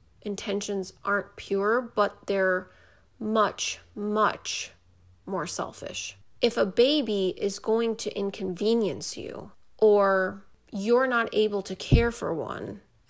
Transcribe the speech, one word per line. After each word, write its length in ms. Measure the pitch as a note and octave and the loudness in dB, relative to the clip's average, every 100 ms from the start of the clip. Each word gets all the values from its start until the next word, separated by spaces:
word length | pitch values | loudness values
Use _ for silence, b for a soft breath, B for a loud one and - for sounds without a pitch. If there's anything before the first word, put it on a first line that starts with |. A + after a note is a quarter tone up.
| _ _ | _ _
intentions 680 | G#3 G3 - G3+ G3+ G3 F#3 - | -8 -8 -4 -4 -4 -4 -6 -8
aren't 300 | - G3+ - | -2 -2 -2
pure, 460 | - - G3 G3+ A#3+ | -12 -4 0 2 0
but 460 | A#3 - G3+ - - | 0 0 0 -2 -4
they're 440 | G3 F#3 F#3 G3 b b b b _ | 0 2 0 -4 b b b b _
much, 600 | G#3+ A3 G3+ - - - - - | -2 2 2 0 -6 -8 -12 -8
much 760 | G#3 G#3 G3 - - - - - _ _ _ _ - | -4 2 2 0 -8 -10 -10 -16 _ _ _ _ -8
more 200 | F#3+ D#3+ | -6 -4
selfish. 720 | - - - - - - - - - | -6 -8 -8 -10 -10 -12 -14 -20 0
If 160 | A#3+ A#3 | 0 2
a 100 | G3 | 0
baby 680 | G#3 B3+ D4+ A3+ G3+ F#3 - | 4 4 4 0 0 0 0
is 220 | G3+ G3 | -4 -4
going 380 | - A3+ A#3 A3+ | 0 0 0 -2
to 200 | - - | -6 -4
inconvenience 1000 | G3+ - F#3+ F3 G#3 A#3 G3+ A#2 - - | -6 -4 -6 -2 0 2 0 -2 -8 -8
you, 340 | - - - - - - | -10 -12 -14 -20 -20 4
or 680 | A3 G#3 G3 F#3+ F#3+ G3+ - - _ | 6 8 6 4 0 -4 -14 -20 _
you're 380 | G3 G3+ A#3+ C4 | -6 2 2 4
not 220 | A#3+ A3+ | 2 0
able 300 | - G#3+ G3+ | 2 2 0
to 120 | - | -4
care 380 | F#3+ - A#3 A#3 | -8 4 4 4
for 200 | A3+ - | -2 -4
one, 480 | E3 - - - G3+ - _ | -4 -6 -8 -10 -12 -16 _